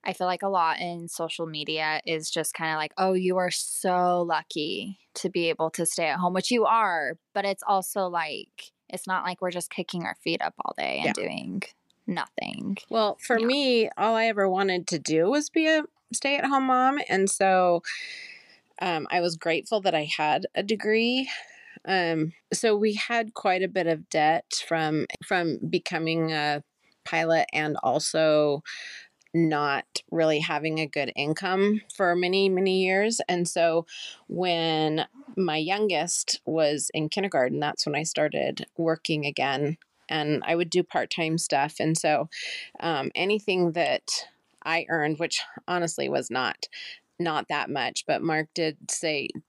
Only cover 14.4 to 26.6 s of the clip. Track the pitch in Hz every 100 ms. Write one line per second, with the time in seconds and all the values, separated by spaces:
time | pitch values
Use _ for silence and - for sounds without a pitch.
14.4 | 196 185 196 180 170 165 - 156 175 294
15.4 | 294 320 311 311 302 _ _ 226 277 285
16.4 | 277 269 262 254 262 285 - 190 196 -
17.4 | 190 185 180 170 - - - - - -
18.4 | - - _ - 190 160 - 180 175 165
19.4 | 165 160 - 220 190 165 151 - 151 147
20.4 | 190 - 202 220 214 220 233 254 262 -
21.4 | - - - - - 185 170 165 160 -
22.4 | _ - 226 208 220 208 - 233 220 -
23.4 | 202 185 185 190 165 160 - 160 151 160
24.4 | - - - 165 156 156 - - - 190
25.4 | 170 127 160 170 - 165 160 165 160 156
26.4 | 147 147